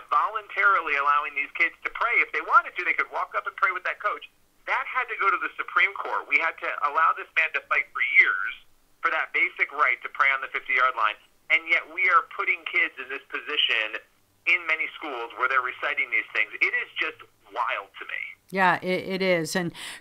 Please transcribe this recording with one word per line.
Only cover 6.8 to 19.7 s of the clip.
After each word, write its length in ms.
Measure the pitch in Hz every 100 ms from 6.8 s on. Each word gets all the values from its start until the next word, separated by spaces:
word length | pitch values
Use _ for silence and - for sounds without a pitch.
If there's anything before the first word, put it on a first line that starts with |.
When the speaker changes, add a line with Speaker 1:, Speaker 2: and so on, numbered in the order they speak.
Speaker 1:
allow 320 | 143 147 170 190
this 160 | 180 165
man 80 | 160 139
to 80 | -
fight 160 | 151 - -
for 80 | - -
years 340 | 127 - 113 - - _ _ _
for 80 | 165
that 240 | 160 135
basic 400 | 151 165 - 180
right 260 | 143 135 123
to 80 | -
pray 160 | - 139 135
on 80 |
the 80 | 131
fifty-yard 480 | 110 - 127 131 120
line, 160 | 107 107 _ _ -
and 160 | 160 160
yet 160 | 165 147 175
we 160 | 185
are 160 | 170 160 -
putting 240 | 185 180 160
kids 320 | 175 165 135
in 80 | 127
this 160 | 139 -
position 720 | 143 139 147 - 113 110 110 - _ _ _ -
in 180 | 175 165
many 200 | 160 151 -
schools 320 | 156 123 117 107
where 120 | 127
they're 120 | 131
reciting 480 | 123 - 151 143 131
these 160 | 110 107
things. 160 | 113 107 -
It 120 | 190
is 160 | 240 226 -
just 240 | 160 - - _ -
wild 380 | 120 120 113 101 -
to 60 | -
me. 160 | - - - _
Speaker 2:
Yeah, 300 | 185 180 165
it, 400 | 185 180 - 185
it 0 |
is. 340 | 190 175 156 190
And 160 | 175